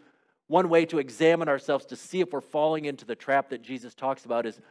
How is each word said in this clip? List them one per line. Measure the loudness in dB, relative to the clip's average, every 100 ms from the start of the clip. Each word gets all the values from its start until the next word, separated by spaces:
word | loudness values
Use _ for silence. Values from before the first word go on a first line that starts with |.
| _ _ _ _ 0
one | 2 4
way | 4 4
to | 0
examine | -4 2 4 4 2
ourselves | -2 0 -2 -4
to | -16
see | -8 -4
if | -2
we're | -4
falling | -6 0 0 0 -4
into | -10
the | -8 -8
trap | 0 0 0
that | -8
Jesus | -10 -12 -12 -8
talks | -6 -6 -4
about | -2 -2
is | -6 -20